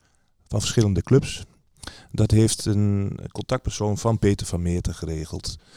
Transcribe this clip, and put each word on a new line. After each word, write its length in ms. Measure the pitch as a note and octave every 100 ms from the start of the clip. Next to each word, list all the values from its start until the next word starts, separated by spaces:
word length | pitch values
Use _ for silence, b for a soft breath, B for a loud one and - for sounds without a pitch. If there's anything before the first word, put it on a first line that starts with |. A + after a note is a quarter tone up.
| _ _ _ _ -
van 120 | A2
verschillende 420 | - - G#2 F2+
clubs. 420 | - C3 - - - _ _ _ B B B
Dat 180 | A2 G#2+
heeft 340 | G#2+ A2 -
een 540 | A2 G#2 G#2 G2+ G2+ - -
contactpersoon 680 | - - B2+ - - G#2 G2+
van 200 | A#2 A2
Peter 280 | G2+ G2+ -
Vermeerter 480 | F2 F2 F2 F#2
geregeld. 600 | - E2 D#2+ D#2 D#2 - - b